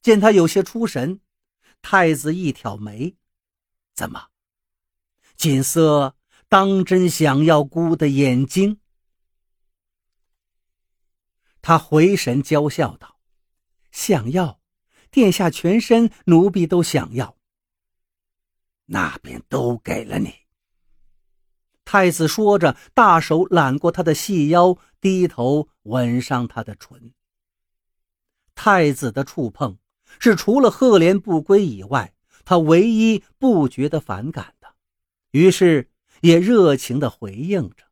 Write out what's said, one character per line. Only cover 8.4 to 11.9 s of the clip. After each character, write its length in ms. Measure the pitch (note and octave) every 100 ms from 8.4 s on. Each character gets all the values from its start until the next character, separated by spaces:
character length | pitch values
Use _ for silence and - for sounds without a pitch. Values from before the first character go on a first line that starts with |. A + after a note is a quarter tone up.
| C3+
睛？” 340 | - G3 G#3 _ _ _ _ _ _ _ _ _ _ _ _ _ _ _ _ _ _ _ _ _ _ _ _ _ _ _ _
他 160 | - D#3+
回 360 | -